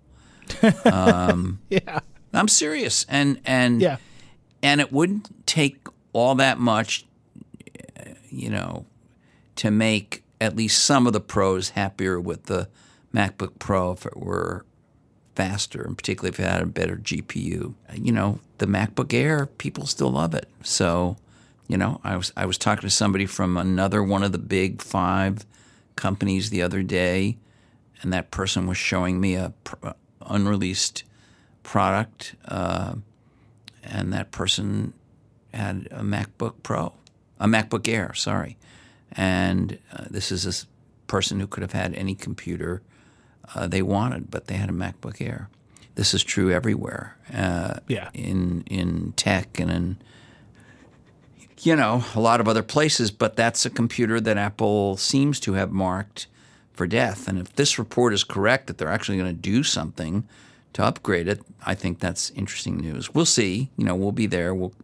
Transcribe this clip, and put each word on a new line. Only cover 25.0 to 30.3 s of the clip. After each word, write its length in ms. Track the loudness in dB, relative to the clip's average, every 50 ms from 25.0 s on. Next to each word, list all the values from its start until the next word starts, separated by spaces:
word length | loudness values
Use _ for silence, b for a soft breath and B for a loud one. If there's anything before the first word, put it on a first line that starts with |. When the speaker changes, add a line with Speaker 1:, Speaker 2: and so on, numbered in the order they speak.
| 0 2 2 2 2 0 -2 -4 -8 b b b b b b b b b b
Speaker 2:
companies 540 | -4 -2 -2 0 0 0 0 0 0 0 0
the 120 | 0 0
other 200 | 0 0 0 -2
day, 560 | -2 0 0 2 2 2 2 2 0 0 -2 -4 b b b b b b b b b b b -8
and 100 | -4 -2
that 180 | -2 -2 -2 -4
person 360 | -6 -4 -4 -2 0 0 0
was 100 | -2 -2
showing 440 | -2 -2 -2 -2 -2 0 0 0 0
me 140 | 0 0 0
a 180 | 0 -2 -6 -8 _ -16
pr-, 240 | -16 -14 -12 -12 -12
uh, 40 | -14 _ _ _ _ -18
unreleased 800 | -10 -4